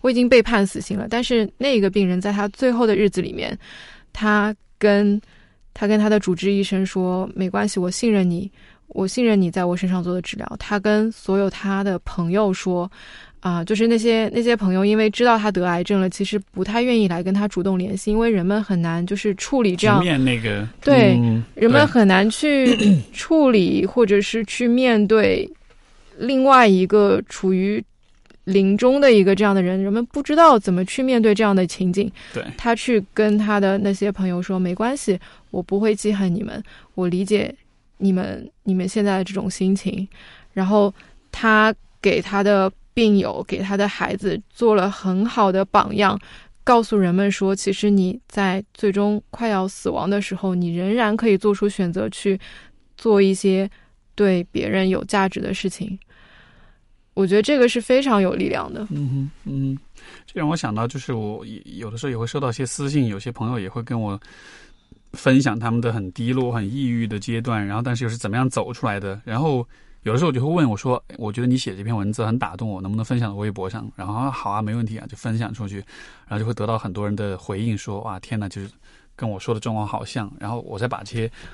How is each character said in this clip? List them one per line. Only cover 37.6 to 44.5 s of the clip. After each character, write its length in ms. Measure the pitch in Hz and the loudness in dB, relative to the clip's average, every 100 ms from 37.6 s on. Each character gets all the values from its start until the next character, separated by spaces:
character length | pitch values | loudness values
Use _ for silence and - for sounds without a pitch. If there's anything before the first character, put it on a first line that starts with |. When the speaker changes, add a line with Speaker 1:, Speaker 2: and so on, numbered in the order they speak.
| _ _ _ - | _ _ _ -4
Speaker 1:
你 120 | 196 | 0
们， 400 | 185 185 95 - _ | 0 -2 -8 -14 _
你 100 | - | -4
们 140 | 185 185 | -2 -2
现 160 | 220 | -2
在 140 | 202 190 | 0 0
的 40 | |
这 100 | 185 | -2
种 160 | 196 190 | -6 -6
心 280 | - 190 196 | -2 0 0
情。” 320 | 190 - 196 - - - - | -2 -6 -8 -12 -20 -20 -12
然 140 | - 190 | -4 0
后 260 | 208 202 - - - _ | 2 2 -2 -18 -20 _
他 420 | - 226 214 214 220 - _ | -2 2 4 4 0 -10 _
给 180 | 196 170 | 0 0
他 220 | 175 202 | -2 0
的 300 | 202 202 190 - - | 2 2 2 -2 -8
病 240 | - 220 202 | 2 4 4
友， 260 | - - 180 | 2 -4 -6
给 120 | 185 | -6
他 180 | 190 202 | -4 -2
的 100 | 202 | -2
孩 300 | - 185 190 | -2 -6 -4
子 240 | 196 170 - | -4 -6 -8